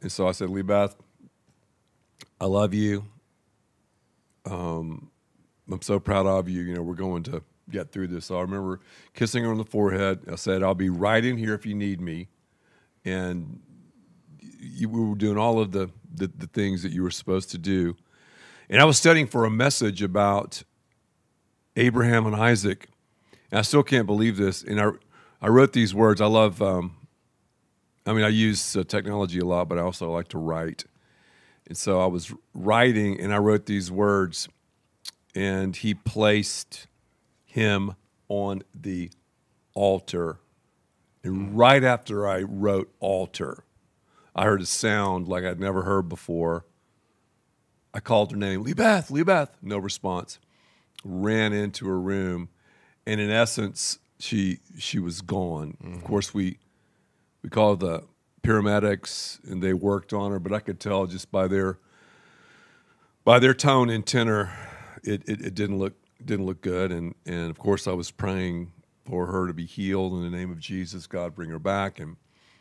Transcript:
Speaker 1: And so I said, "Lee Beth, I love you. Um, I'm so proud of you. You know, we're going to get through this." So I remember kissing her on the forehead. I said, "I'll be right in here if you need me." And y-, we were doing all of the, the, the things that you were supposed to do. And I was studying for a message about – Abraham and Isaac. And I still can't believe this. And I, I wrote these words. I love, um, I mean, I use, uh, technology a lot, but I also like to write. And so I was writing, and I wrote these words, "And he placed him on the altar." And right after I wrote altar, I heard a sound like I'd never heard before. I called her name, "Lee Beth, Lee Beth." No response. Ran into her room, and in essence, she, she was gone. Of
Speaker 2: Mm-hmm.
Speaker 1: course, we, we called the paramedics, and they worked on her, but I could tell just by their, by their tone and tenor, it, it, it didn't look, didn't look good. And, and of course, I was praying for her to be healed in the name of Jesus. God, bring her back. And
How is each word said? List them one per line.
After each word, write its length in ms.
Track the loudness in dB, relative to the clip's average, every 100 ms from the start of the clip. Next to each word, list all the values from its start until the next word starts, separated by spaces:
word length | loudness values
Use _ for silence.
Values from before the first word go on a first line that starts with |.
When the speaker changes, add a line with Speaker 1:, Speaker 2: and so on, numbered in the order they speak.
Speaker 1:
And 100 | -8
so 160 | -2 0
I 40 |
said, 180 | 0 -4
"Lee 120 | -4
Beth, 340 | 0 2 2 -2 _ _ -20 _ _ _ _ _ _ _ _ -20 -20 -6
I 60 | 0
love 280 | 2 2
you. 320 | 2 0 -2 -6 -16 _ _ _ _ _ _ _ _ _ _ _ _ -12
Um, 640 | -8 -6 -6 -6 -10 -16 _ _ _ _ _ -12
I'm 100 | -8
so 180 | -2 -2
proud 260 | 0 2 2
of 220 | 2 0
you. 140 | -4
You 140 | -4 -6
know, 60 |
we're 120 | -6
going 300 | -6 -4 -4
to 200 | -6 -10 -12 _ -12
get 220 | -10 -8
through 160 | -8 -6
this." 180 | -8 -6
So 120 | -6
I 40 |
remember 380 | -4 -4 -6 -8 -12 -20 -20
kissing 300 | -4 -2 0
her 80 | -2
on 60 | -2
the 80 | -2
forehead. 560 | 0 2 2 0 -2 -6
I 40 | -8
said, 280 | -2 0
"I'll 120 | 2 2
be 140 | 0
right 340 | 0 2 2
in 140 | 2 -2
here 160 | -2
if 120 | -4 -6
you 100 | -4
need 240 | -4 -6
me." 300 | -6 -8 -12 _ _ _ _ _ _ _
And 560 | -6 -4 -4 -6 -8 -14 -20 -20 _ _ _ _ _ -20
y-, 440 | -20 -20 -16 -6 -4
we 120 | -2
were 140 | -2 0
doing 220 | 0 2
all 220 | 2 2
of 120 | 0
the, 180 | -2 -6 -8 -16
the, 140 | -6 -6
the 200 | -6 -8
things 360 | -2 -2 -2
that 80 | -4
you 120 | -4
were 80 | -4
supposed 400 | -4 -4 -4 -4
to 60 | -8
do. 380 | -2 0 0 -4 _ _ _ -20 -20 -20 2
And 120 | 8
I 40 | 8
was 120 | 8
studying 300 | 6 6 4
for 180 | 2 2
a 40 |
message 520 | 2 2 2 0 -2
about – 600 | 0 2 4 2 -2 -10 -18 _ _ _ _ _ _ _ _ _ _ 0
Abraham 480 | 2 4 4 4 2
and 100 | 2
Isaac. 540 | 4 4 2 -2 -8 _ _ _ _ _ _
And 100 | -2
I 20 |
still 220 | 4 4
can't 220 | 6 4 2
believe 300 | 2 2 2
this. 260 | 0 -2
And 200 | -4 0
I, 80 | 0 0 _ _ _ _
I 60 | 4
wrote 240 | 8 8
these 220 | 4 2 4
words. 240 | 4 6
I 60 | 4
love, 360 | 6 4 4
um, 360 | 0 0 -4 -10 -20 _ _ _ _ _ _ _ _ _ -2
I 60 |
mean, 140 | 2 4
I 40 |
use, 460 | 4 2 2 -2 -4
uh, 80 |
technology 560 | -2 -4 -2 -2 -2 -2
a 60 | 0
lot, 240 | 0 0
but 80 | -2
I 40 |
also 280 | -4 -4 -6
like 160 | -6 -6
to 80 | -6
write. 460 | -4 -4 -6 -10 -16 _ _ _ _ _ _ _ -16
And 120 | -8
so 240 | 0 2
I 60 | 2
was 260 | 0 -6 -14 _
writing, 680 | -6 2 4 4 4 0 -2
and 120 | -2
I 40 | 2
wrote 300 | 4 2 0
these 220 | -4 -4
words, 580 | 0 2 2 0 -4 -12 _ _ _ _ _ -20 -20 _ -6
"And 400 | -2 -2 -4 -4
he 180 | -4
placed 920 | -4 -4 2 4 4 0 -6 -12 -18 -20 _ _ _ _ _ _
him 500 | 0 2 2 -2 -8 _ _ -8
on 360 | -4 -4 -6 -10
the 380 | -12 -8 -6 -8 -12 _ _ _ _ _
altar." 640 | 0 2 2 -2 -6 -6 -8 _ _ _ _ _ _ _ _
And 340 | -8 -6 -4 6
right 260 | 8 8
after 420 | 6 2 -2 -4 -2
I 140 | -2
wrote 460 | -4 -2 0 0 -2 _
altar, 640 | -2 -2 -4 -6 -10 -10 -18 _ _ _ _ _ _
I 120 | -2 2
heard 160 | 2
a 40 | 0
sound 640 | -2 0 0 0 -2 -4
like 160 | -4
I'd 160 | -4 -4
never 220 | -4 -2
heard 240 | 0 0 -2
before. 580 | -6 -6 -2 -2 -2 -8 _ _ _ _ _ _ _ _ _ _ _ _
I 60 | -12
called 320 | 0 2 2
her 60 | -2
name, 260 | -2 -2
"Lee 100 | -4
Beth, 380 | 2 4 2 0
Lee 120 | -2
Beth." 340 | 2 2 0 _
No 160 | -8 -6
response. 600 | -4 -6 -4 -4 -6 -14 _ _ _ _ _ -18
Ran 480 | -10 -4 0 2 2
into 340 | 0 -4 -6 -4
her 120 | -4
room, 480 | -2 -2 -2 -4 -8 _ _ _ _ _ -6
and 140 | -2
in 100 | 0
essence, 720 | 2 2 0 -6 -4 -6 -8 _ _
she, 400 | -6 -2 0 -2 _ -12
she 220 | -8 -4
was 200 | -6 -8
gone. 540 | -6 -4 -4 -6 -8 -12
Of 40 | -16
Speaker 2:
Mm-hmm. 100 | -14 -4
Speaker 1:
course, 260 | -2 -2
we, 260 | -4 -4 -6 _ _ _ _ _ _ _ _
we 60 | -4
called 320 | 2 4 4
the 220 | 0 -4 -8 _ _ _
paramedics, 960 | 2 2 4 2 2 0 -4 -10 -12 -14 -10
and 120 | -4
they 120 | 0
worked 380 | 0 0 0 -2
on 180 | -6 -4
her, 80 | -4
but 120 | -4
I 60 | -6
could 200 | -6 -8
tell 260 | -4 -2 -2
just 260 | -6 -6
by 160 | -2 0
their, 300 | 2 0 -4 _ _ _ _ _ _ _ _ _ _ _ _ _ _
by 160 | 6 8
their 140 | 8
tone 360 | 6 4 4 4
and 160 | 0 0
tenor, 460 | 0 2 2 -2 -8 -18 -20 -20 -12
it, 180 | -6 -4 -4
it, 120 | -6
it 120 | -6 -4
didn't 220 | -2 -2
look, 160 | -4 -6 _ _
didn't 220 | -6 -4 -4
look 140 | -4
good. 300 | -4 -2 -2
And, 220 | -2 -6 -10 -8
and 240 | -6 -6
of 80 | -4
course, 280 | 0 0 0
I 40 |
was 180 | -6 -6
praying 640 | -6 -4 -2 -4 -4 -8 -16 _ _ -10
for 220 | -6 -4
her 200 | -2 -4
to 60 |
be 120 | -6 -10
healed 480 | -6 -4 -2 -2
in 100 | -4 -6
the 60 | -6
name 160 | -8
of 80 | -10
Jesus. 480 | -10 -8 -8 -12 -12
God, 280 | -8 -8 -8
bring 140 | -10
her 80 | -6
back. 400 | -2 -2 -2 -6
And 180 | -14 -18 _ _ _ _